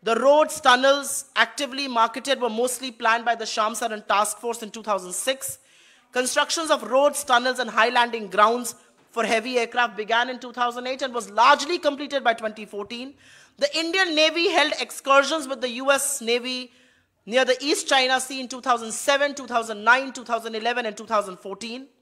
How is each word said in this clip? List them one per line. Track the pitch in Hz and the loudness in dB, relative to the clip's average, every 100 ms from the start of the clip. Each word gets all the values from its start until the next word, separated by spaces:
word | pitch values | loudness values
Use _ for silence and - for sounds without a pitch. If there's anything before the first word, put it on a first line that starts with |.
The | - 226 | 0 2
roads, | 254 294 302 - | 6 6 6 2
tunnels | 262 247 269 277 262 - - - | 4 6 6 2 0 -8 -6 0
actively | 226 - 285 269 277 | 0 0 -8 -6 -4
marketed | 233 226 254 269 254 | 2 0 0 -2 -2
were | 247 | 0
mostly | 220 247 247 262 | 0 -2 -2 -10
planned | 226 233 233 | -2 0 2
by | 233 233 | 0 -2
the | 214 | -2
Shyam | - 214 | -2 -2
Saran | 226 233 214 208 | -2 -6 -6 0
Task | 202 208 - | 2 2 -2
Force | 240 233 | -8 -8
in | 214 | -10
two | 226 | -12
thousand | 214 196 180 | -4 -4 -4
six. | 180 - 269 - - _ _ _ _ _ | -6 -4 -4 -6 -14 _ _ _ _ _
Constructions | 247 254 294 294 - 320 | -4 -2 0 0 -2 0
of | 285 220 | -2 2
roads, | 254 285 285 | 2 2 0
tunnels | - 240 254 247 | 0 2 2 -4
and | 233 | -4
high | 208 226 | 2 2
landing | 247 240 226 202 | 4 2 -2 -4
grounds | 185 214 240 233 - _ _ _ | 4 4 4 -4 -12 _ _ _
for | 233 | -4
heavy | 220 226 226 247 | 0 0 0 -2
aircraft | 226 247 240 196 | -2 0 0 -2
began | 208 226 247 | 0 0 0
in | 247 | -6
two | 247 | -12
thousand | 240 240 240 247 | -4 -4 -4 -8
eight | 262 | -6
and | 269 | -4
was | 240 196 | -6 -6
largely | 208 247 285 277 349 | 4 6 6 4 0
completed | 294 277 285 277 | -2 -2 -4 -2
by | 240 | 0
twenty | 226 220 214 208 | 0 -4 -10 -12
fourteen. | 208 202 233 262 285 _ - _ _ | -12 -10 -12 -14 -18 _ -20 _ _
The | 285 302 | -2 0
Indian | 330 381 370 302 | 0 0 2 4
Navy | 311 311 339 | 2 4 2
held | 320 294 285 | 2 2 0
excursions | 247 - - 269 269 320 262 | -8 -8 4 4 4 -2 -4
with | 262 | -6
the | 247 | -6
U | 233 269 | -4 0
S | 277 269 - | 0 0 -6
Navy | 226 240 247 254 247 _ _ _ _ _ - | -2 -2 -2 -8 -10 _ _ _ _ _ -2
near | 233 254 | 0 2
the | 254 | 0
East | 277 320 - | 0 -2 2
China | 277 254 262 | 2 2 0
Sea | 254 269 | -2 -10
in | 247 | -10
two | 262 | -10
thousand | 262 240 226 | -2 -2 -2
seven, | 214 - 277 285 277 | -6 0 2 2 -4
two | 247 | -4
thousand | 240 220 214 | -4 -4 -4
nine, | 208 254 269 | 4 4 2
two | 262 | -12
thousand | 233 233 220 226 | -6 -6 -4 -4
eleven, | 226 240 226 | -4 -2 -4
and | 208 | -8
two | 220 | -4
thousand | 220 196 185 | -2 -2 -10
fourteen. | 196 196 226 240 269 _ | -12 -12 -12 -12 -16 _